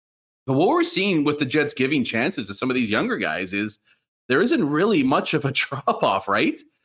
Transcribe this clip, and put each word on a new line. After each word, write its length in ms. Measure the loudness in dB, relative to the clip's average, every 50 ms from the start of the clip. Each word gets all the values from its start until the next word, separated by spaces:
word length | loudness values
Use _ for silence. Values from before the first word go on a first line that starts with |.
| _ _ _ _ _ _ _ _ _
But 80 | -2 0
what 140 | 2 4 4
we're 160 | 4 2 2
seeing 400 | 0 0 0 0 2 2 2 2
with 140 | 0 0 0
the 60 | -2
Jets 300 | 0 0 0 0 0 0
giving 300 | -2 0 0 0 0 0
chances 420 | 0 -2 -2 -2 -2 -2 -4 -6
to 80 | -8 -6
some 160 | -4 -4 -2
of 40 | 0
these 160 | 0 0 0
younger 260 | 0 0 0 0 -2
guys 360 | -2 -2 -2 -2 -4 -4 -4 -4
is 260 | -4 -4 -4 -6 -12 _ _ _ _ _ _ _ _ _ 0
there 120 | 2 2
isn't 280 | 2 2 2 0 0 0
really 340 | 0 0 2 2 2 2 2
much 320 | 2 2 0 0 0 -2
of 100 | -2 -2
a 80 | -2 -2
<laughs> 0 |
drop 500 | -2 -4 -4 -6 -4 -2 -2 0 2 2
off, 260 | 2 2 0 0 0
right? 300 | 0 2 2 0 -2 -4 -10 _ _ _ _